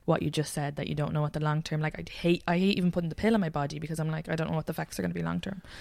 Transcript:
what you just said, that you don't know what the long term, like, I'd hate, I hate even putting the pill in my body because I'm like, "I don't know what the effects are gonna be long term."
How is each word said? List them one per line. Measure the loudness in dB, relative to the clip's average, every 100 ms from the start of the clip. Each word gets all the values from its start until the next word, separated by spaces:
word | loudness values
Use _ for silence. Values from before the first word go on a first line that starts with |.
what | 2 2
you | 2
just | 0 0
said, | -2 -4 -2
that | -2
you |
don't | -2 0
know | 2
what | 0
the | 0
long | 0 0
term, | 0 0
like, | -2 -4
I'd | -10
hate, | 0 2 4 4
I | 4
hate | 4 4
even | 2
putting | 2 -2
the | 0
pill | 2
in | 4
my | 2
body | 0 -2 -4
because | -6 -4
I'm | -2
like, | -4 -2
"I | -2
don't | 0
know | -2
what | -2
the |
effects | -4 -6 -4
are |
gonna | -4
be | -2
long | -2 -2
term." | -4 -8 -10 -6